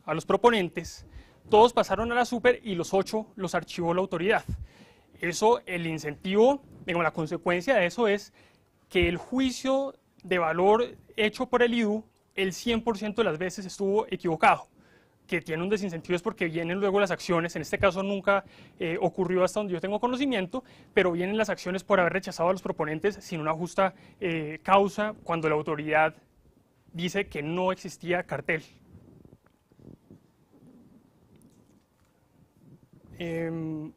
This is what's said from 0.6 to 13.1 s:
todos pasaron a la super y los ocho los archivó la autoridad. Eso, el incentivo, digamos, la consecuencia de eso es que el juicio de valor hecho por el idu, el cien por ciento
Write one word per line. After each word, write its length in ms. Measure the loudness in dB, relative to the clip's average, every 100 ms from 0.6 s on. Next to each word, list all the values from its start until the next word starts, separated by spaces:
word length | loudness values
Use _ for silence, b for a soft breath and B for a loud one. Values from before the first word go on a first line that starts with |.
| 0 -6 -12 -14 -20 B B B 4
todos 240 | 8 8
pasaron 360 | 6 0 -2 -2
a 20 | 0
la 80 |
super 380 | 0 2 2 2
y 120 | 0 -4
los 180 | 0
ocho 340 | 0 0 -4 -6 -8
los 180 | -4
archivó 400 | -4 -4 -4 -2
la 60 | 0
autoridad. 460 | -2 -2 0 0 -2 -8 B B B B B -8
Eso, 420 | -6 0 2 2 0
el 200 | -6 -4
incentivo, 760 | -4 -6 -8 0 4 6 4 -4 -12 -4
digamos, 180 | 0
la 80 | 0
consecuencia 640 | 0 -4 -2 0 0 2 2
de 100 | 2
eso 220 | 2 0
es 260 | 0 -4 b b b _ _ _
que 220 | 0 2
el 80 | 0
juicio 760 | -4 -2 -2 -2 -2 -2 -2 -8 _ _
de 160 | -8 -4
valor 560 | -2 2 4 4 2 -8 -10 -2
hecho 300 | -2 -2 -2
por 160 | 2
el 100 | 2
idu, 320 | 2 0 -2 -6 _ _
el 200 | -4 -4
cien 280 | -2 -2 -2
por 160 | -2 -4
ciento 240 | -4